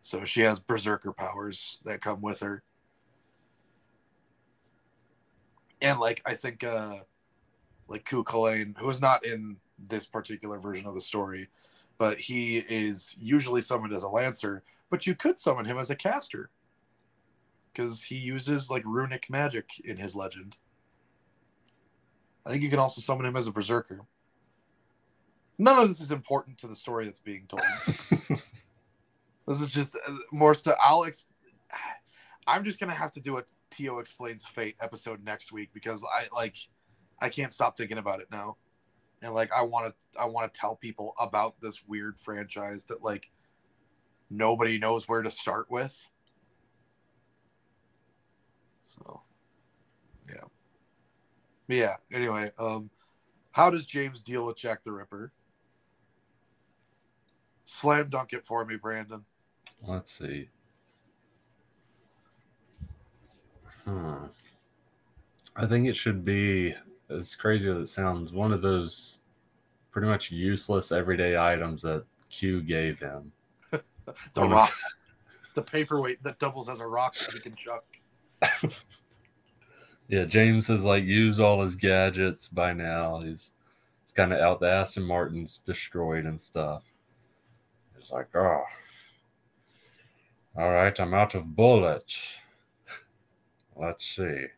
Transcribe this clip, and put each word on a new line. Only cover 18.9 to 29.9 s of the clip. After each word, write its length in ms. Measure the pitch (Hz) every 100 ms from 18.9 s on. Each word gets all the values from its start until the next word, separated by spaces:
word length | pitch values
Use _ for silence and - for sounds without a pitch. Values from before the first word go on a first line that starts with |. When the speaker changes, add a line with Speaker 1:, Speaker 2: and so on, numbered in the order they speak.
| 117 131 127 -
Speaker 1:
magic 520 | 135 143 120 - -
in 160 | - 95
his 180 | 98
legend. 420 | 95 98 95 98 - _ _ _ _ _ _ _ _ _ _ _ _ _ _ _ _ _ _
I 60 | -
think 120 | 135
you 80 | 143
can 80 | 139
also 220 | 131 -
summon 260 | - 131 127
him 100 | 127
as 120 | 113
a 40 |
berserker. 540 | 104 101 120 - 95 - _ _ _ _ _ _ _ _ _ _ _ _ _ _ _
None 220 | 220 269
of 80 | 226
this 120 | 165
is 120 | 147
important 460 | 147 - 139 131 131
to 100 | 120
the 80 | 107
story 300 | - 117 110
that's 120 | 98
being 300 | - 98 98
told. 140 | -
Speaker 2:
<laughs> 880 | 807 698 - - - 156 - 143 - - _ _ _ _ _ _ _ _ -
Speaker 1:
This 120 | 139
is 120 | 147
just, 220 | 135 139